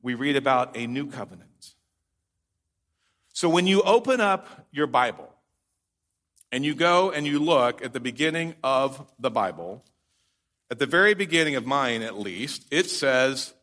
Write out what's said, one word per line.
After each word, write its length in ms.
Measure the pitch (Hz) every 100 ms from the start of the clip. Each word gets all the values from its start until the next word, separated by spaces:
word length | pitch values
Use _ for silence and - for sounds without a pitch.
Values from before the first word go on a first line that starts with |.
we 120 | 123
read 220 | 120 139 139
about 400 | 139 127 127 113
a 100 | 117
new 240 | 127 143
covenant. 640 | 120 95 87 - _ - _ _ _ _ _ _ _ _ _ _ _ _ _ _ _ _
So 160 | - 175
when 180 | 175 185
you 160 | 196
open 380 | 190 226 240 254
up 480 | 202 190 - - _
your 160 | 139 147
Bible 480 | 123 123 - 78 _ _ _ _ _ _ _ _ _ _ _ _
and 120 | 127
you 100 | 143
go 360 | 147 170 175 190
and 160 | 151 147
you 140 | 147
look 420 | 156 147 120 120
at 100 | 127
the 80 | 131
beginning 540 | 131 117 156 160 165 -
of 480 | 135 131 139 135 143 _
the 120 | 123
Bible, 540 | 113 98 80 85 117 _ _ _ _ _ _ _ _ _
at 80 | 120
the 80 | 139
very 280 | 170 202
beginning 420 | 196 190 165 156 135
of 100 | 117
mine 360 | 139 127 113
at 160 | 113 101
least, 480 | 101 90 127 - -
it 180 | 151 -
says 640 | - 139 127 131 135 - _